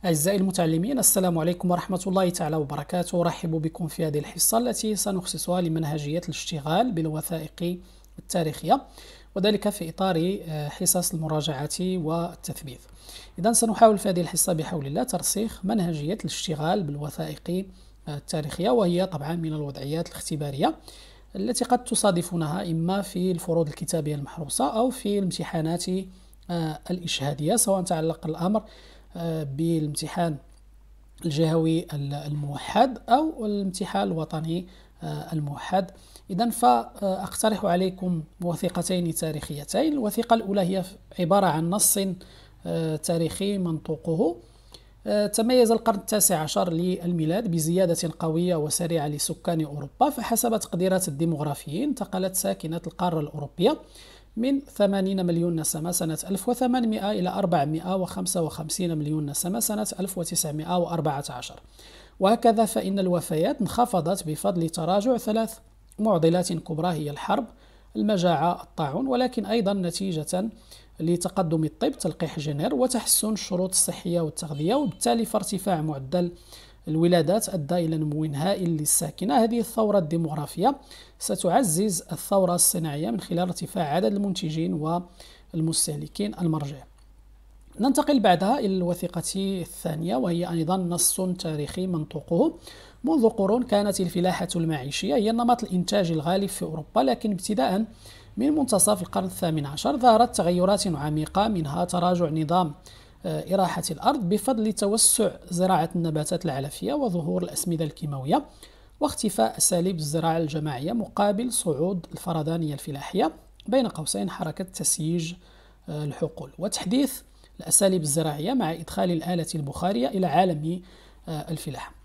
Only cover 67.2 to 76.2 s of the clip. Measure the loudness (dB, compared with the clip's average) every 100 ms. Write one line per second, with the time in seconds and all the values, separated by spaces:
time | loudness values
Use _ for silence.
67.2 | -2 -2 -2 -12 -20 -20 -12 -2 2 4
68.2 | 4 4 2 0 -6 -4 -2 -2 0 2
69.2 | 0 -2 -2 0 2 0 -2 -2 -2 -2
70.2 | -2 -2 -2 -6 -20 -20 -20 -4 0 0
71.2 | 0 0 2 2 0 0 -2 0 -4 -2
72.2 | -4 -4 -4 -2 0 2 2 0 0 0
73.2 | 0 -2 -2 -2 0 0 0 -2 0 0
74.2 | 0 -4 -10 -2 0 2 0 -2 0 2
75.2 | 2 -2 -2 -4 0 0 0 -4 -2 0